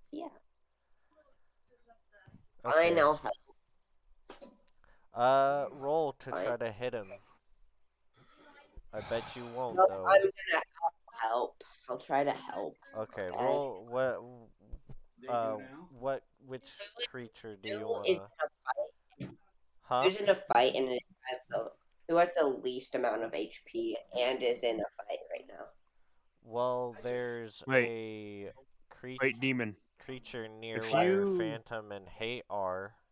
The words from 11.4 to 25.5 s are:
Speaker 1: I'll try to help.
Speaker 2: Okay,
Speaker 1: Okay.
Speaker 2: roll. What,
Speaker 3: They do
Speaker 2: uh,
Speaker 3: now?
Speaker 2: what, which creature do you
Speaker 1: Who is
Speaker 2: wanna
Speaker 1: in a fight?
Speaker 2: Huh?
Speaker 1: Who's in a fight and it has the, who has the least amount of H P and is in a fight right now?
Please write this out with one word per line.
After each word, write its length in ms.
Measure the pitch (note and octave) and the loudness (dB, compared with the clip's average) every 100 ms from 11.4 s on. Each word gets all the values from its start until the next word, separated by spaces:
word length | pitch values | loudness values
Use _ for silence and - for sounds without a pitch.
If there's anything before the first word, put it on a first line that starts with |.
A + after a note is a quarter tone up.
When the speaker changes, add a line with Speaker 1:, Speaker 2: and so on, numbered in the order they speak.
| - - - - - | 0 -6 -20 -20 -10
Speaker 1:
I'll 80 | A#2+ | -10
try 240 | - C#3 | 0 2
to 80 | C#3+ | 2
help. 440 | - - - F2+ - - G#2+ | -2 -6 -6 -8 -10 -14 -10
Speaker 2:
Okay, 260 | A2 - F#2 | -8 -6 -6
Speaker 1:
Okay. 160 | G2+ | 0
Speaker 2:
roll. 400 | B2+ C#3+ C#3 F#2+ A#2 | 0 0 -2 -8 -6
What, 320 | B2 C3 G2 A#2+ B2 A2+ _ G#2 - - - - _ | 0 0 -2 -8 -18 -20 _ -16 -16 -14 -16 -16 _
Speaker 3:
They 60 | B2+ | -2
do 60 | |
Speaker 2:
uh, 240 | A#2+ A2+ G#2+ | 0 0 -4
Speaker 3:
now? 280 | G#2 C#3+ F3+ B2+ | -8 -16 -18 -6
Speaker 2:
what, 240 | C3 C3 _ _ C3 | -4 -4 _ _ -14
which 220 | B2+ - - - - B3 | -12 -12 -16 -16 -10 -10
creature 460 | C3 A#2 - A2+ C#3+ | -8 -12 -14 -14 -12
do 80 | A2 | -8
you 60 | G#2 | -6
Speaker 1:
Who 40 | |
is 60 | - | -2
Speaker 2:
wanna 180 | G#3+ G3+ | 0 2
Speaker 1:
in 60 | F3+ | 0
a 1080 | G3 - D3+ _ B2+ - - _ _ _ - | -2 -6 -8 _ -6 -4 -4 _ _ _ -16
fight? 20 | - _ _ _ - | -16 _ _ _ -20
Speaker 2:
Huh? 220 | - B2 | 0 2
Speaker 1:
Who's 140 | F3+ G3+ | 4 2
in 120 | G3+ | 2
a 60 | |
fight 380 | F#3+ - A#2 B2+ | 2 4 6 6
and 140 | - C3 | 4 0
it 140 | B2 - - B2+ | -2 -6 -14 -8
has 100 | B2+ - | -8 -4
the, 200 | - A2 - _ _ - | -4 -4 -10 _ _ 2
who 60 | |
has 180 | E3+ F3 | 6 6
the 140 | F3 D3 | 4 2
least 480 | B2 B2+ B2+ - | 2 -2 -4 -4
amount 280 | C3 A#2+ A2 | -2 0 0
of 100 | A2+ | -2
H 260 | - G#2+ - | -4 -6 -10
P 300 | - A#2 A2+ - - B2 | -8 -4 -4 -6 -6 0
and 240 | B2 B2+ | 0 2
is 220 | B2 A#2+ | 0 2
in 160 | A#2+ A2 | 0 0
a 240 | G#2 - | -4 -8
fight 160 | - - - | -8 -8 -6
right 140 | A#2 | -10
now? 180 | - | -10